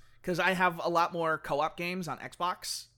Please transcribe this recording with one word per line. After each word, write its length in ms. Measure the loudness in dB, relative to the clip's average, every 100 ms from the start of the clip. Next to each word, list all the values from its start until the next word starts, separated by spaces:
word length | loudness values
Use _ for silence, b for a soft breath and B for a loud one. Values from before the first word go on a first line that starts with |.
| b b
'cause 180 | -4 2
I 120 | 2
have 280 | 4 2 2
a 60 | 2
lot 220 | 2 2
more 260 | 2 0 0
co-op 360 | -2 0 0 -2
games 300 | -6 -4 -6
on 120 | -8
Xbox. 680 | -10 -4 -4 -4 -6 -8 -10